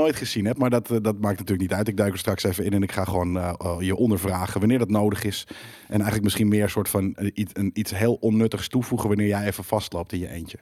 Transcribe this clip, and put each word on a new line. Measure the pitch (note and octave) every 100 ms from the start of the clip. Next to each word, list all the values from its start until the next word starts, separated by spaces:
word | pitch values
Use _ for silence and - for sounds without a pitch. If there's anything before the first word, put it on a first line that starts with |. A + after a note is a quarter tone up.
nooit | D#3 D3
gezien | A#2+ A2+
heb. | G2+ B2+
Maar | B2+
dat, | A#2+ A2
eh, | A#2
dat | G#2+ G2+
maakt | G#2 F#2+
natuurlijk | G2 F#2+ F#2
niet | F#2+
uit. | G#2+
Ik | G2+
duik | G2+
er | F#2+
straks | - G2
even | G2+ F2
in | F#2+
en | G2+
ik | G2
ga | -
gewoon, | F#2 F#2 F2 F2+
eh, | F2 F2+
eh, | F2 F2
je | F#2+ -
ondervragen | A#2+ G2 G2 F2+ F2+ G2
wanneer | G#2 B2+
dat | A2
nodig | G#2+ G#2 G2
is. | G#2 G2 - - - - -
En |
eigenlijk | G#2 G#2 A2
misschien | G2+ - G#2+
meer | G#2 G#2
soort | - G2
van, | G2+ F#2+
eh, | - G#2
iets, | - G#2
een, | - G2
iets | G#2+ G#2+
heel | G2 A2+
onnuttigs | A#2+ A#2 A2 A2+ G2 -
toevoegen | B2+ A#2+ A#2 A2
wanneer | G2+ G#2
jij | G2+ G#2
even | F#2+
vastloopt | G2 G#2+ - F2 F2
in | F#2
je | F2
eentje. | E2+ D#2+ -